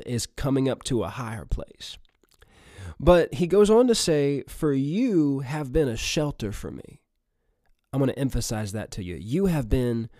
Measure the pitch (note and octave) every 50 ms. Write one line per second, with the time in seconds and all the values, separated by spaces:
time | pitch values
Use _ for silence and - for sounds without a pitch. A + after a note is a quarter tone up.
0 | - - B2 A#2 - - _ - - C#3+ C3+ C3 C3+ C3+ A#2 - - - C3+ A2+
1 | F#2 E2+ G#2 C3 B2 A2 A2 A2 - - - - - - - - - - - -
2 | - _ _ _ _ _ _ _ - _ _ - - - - - F#2+ F2 - -
3 | C#3 D#3 F3+ E3+ D#3+ - - A#2+ F3 E3 F3+ G3+ G#3 G3+ G#3+ A3+ B3+ B3 A3+ -
4 | - F#3 D#3 D3 C#3+ C#3+ C#3+ C3+ - - - - E3 D3+ C#3 C3+ C#3 C#3+ E3 G#3+
5 | C4 B3+ G3+ E3 D3+ C#3+ C#3 C3+ C#3 B2 D3+ D3+ D3 B2+ B2+ D#3+ D3+ C3 A2+ B2
6 | - - - E3 D3+ D3 - - A#2+ G2 G#2+ - - D#2 C2 B1 - - - -
7 | _ _ _ _ _ _ _ _ _ _ _ _ _ _ _ _ _ _ - C3+
8 | C#3 C3 - - C3+ B2+ - B2 A2+ - A#2 G#2+ G#2+ G2 G2 A2 G2+ - - -
9 | F#2 E2+ F2 C2+ F2 G#2+ B2+ F3+ G3 F#3 E3+ D3+ B2 G#2 C3+ C3 B2 A#2+ A#2 A#2
10 | A2+ A#2 - _